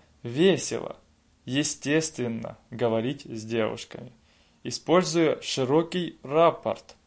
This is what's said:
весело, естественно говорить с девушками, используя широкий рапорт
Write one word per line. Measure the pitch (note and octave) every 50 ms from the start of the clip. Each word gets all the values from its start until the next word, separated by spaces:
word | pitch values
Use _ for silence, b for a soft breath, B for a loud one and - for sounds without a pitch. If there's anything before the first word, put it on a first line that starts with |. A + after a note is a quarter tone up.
| b b b _ -
весело, | A#2+ A#2+ C#3 F3 G3 F3 C3 - - - - G1+ G1+ - - _ _ _ _ _ _ _ _ _
естественно | B2 B2+ C#3 D3 D3 - - - C3+ D3 D#3+ D#3 D#3 - - B2 A#2 A2+ A2+ A#2 A#2 G#2+ - _ _
говорить | B2 A2+ B2 A2+ A2 A2+ A2 B2+ D3 C#3+ -
с | - A#2+ A2 G#2+
девушками, | A2 A#2 A#2 A2 A2+ A#2 A#2 - - - - B2 B2+ - b b b b b b b b b _
используя | B2+ B2 - - - D#3 F3+ F3+ D#3 D#3 E3+ E3 D3 B2+ -
широкий | - - - C#3 C3 B2 C#3 D#3+ E3 E3 - F#3 F3 D#3 - - -
рапорт | C3 C#3+ D#3+ E3+ E3 - - - G#2+ - - - - - _ _